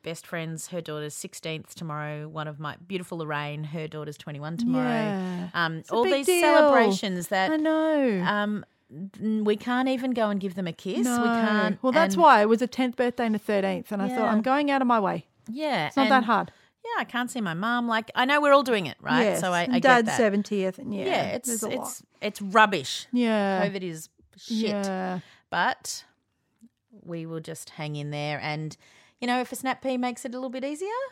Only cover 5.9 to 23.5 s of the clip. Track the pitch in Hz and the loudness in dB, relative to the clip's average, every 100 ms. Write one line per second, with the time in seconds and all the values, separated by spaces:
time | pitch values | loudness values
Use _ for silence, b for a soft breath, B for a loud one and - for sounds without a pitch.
5.9 | 226 381 277 277 349 311 302 294 269 214 | 0 2 2 2 4 6 6 8 6 4
6.9 | 196 202 180 170 190 190 311 311 311 320 | 2 -2 -4 -2 0 2 2 0 2 2
7.9 | 302 262 190 175 208 208 208 - _ _ | 2 2 2 0 0 -2 -4 -8 _ _
8.9 | 143 196 - 214 220 208 208 247 247 262 | -14 -14 -6 -2 0 0 0 -2 0 0
9.9 | 262 262 240 214 202 196 180 175 165 190 | 0 -2 0 0 0 -4 -4 -6 -6 -6
10.9 | 233 247 240 233 233 220 214 214 - 254 | -2 0 2 2 2 2 2 0 0 0
11.9 | 285 330 196 320 240 214 226 247 - 254 | 2 2 6 8 8 6 4 2 -2 -2
12.9 | - 247 247 233 214 - 202 190 180 - | 0 -2 0 -2 -2 0 0 0 -4 -6
13.9 | 202 196 254 214 220 254 277 294 269 254 | -4 -2 0 2 2 2 2 2 2 2
14.9 | 233 190 170 - _ - 247 302 220 151 | 2 2 -2 -8 _ -12 -6 -2 -2 0
15.9 | 277 220 262 226 208 180 b b _ 453 | 0 4 4 4 0 0 b b _ -6
16.9 | 440 240 240 247 254 196 165 220 240 233 | -4 -4 -6 -6 -4 -4 -2 -2 -2 0
17.9 | 226 220 - 254 294 294 277 254 220 156 | -2 0 0 4 4 8 8 6 0 0
18.9 | - - - 214 170 180 175 175 247 262 | -6 2 4 4 2 0 0 2 4 8
19.9 | 247 220 - 220 202 196 208 190 185 285 | 8 6 4 4 2 0 0 -2 -4 -8
20.9 | 202 381 277 147 247 247 226 220 - - | -4 0 0 0 -4 -4 -4 -4 -4 -6
21.9 | - _ _ - - 202 220 214 185 127 | -12 _ _ -8 -8 0 4 4 2 -4
22.9 | - - 247 233 214 196 | -8 -4 0 2 2 2